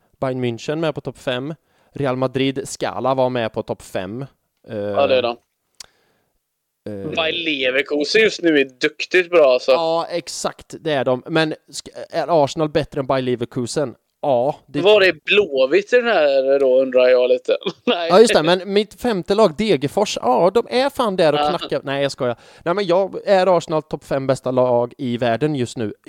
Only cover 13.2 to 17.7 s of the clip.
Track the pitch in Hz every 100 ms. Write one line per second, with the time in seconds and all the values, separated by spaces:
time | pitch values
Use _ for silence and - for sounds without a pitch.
13.2 | 127 117 117 131 117 160 135 - _ -
14.2 | 147 123 131 - _ 143 190 214 185 156
15.2 | - 202 185 135 131 180 196 247 233 185
16.2 | 147 139 135 139 131 127 131 127 127 127
17.2 | 127 127 - 104 196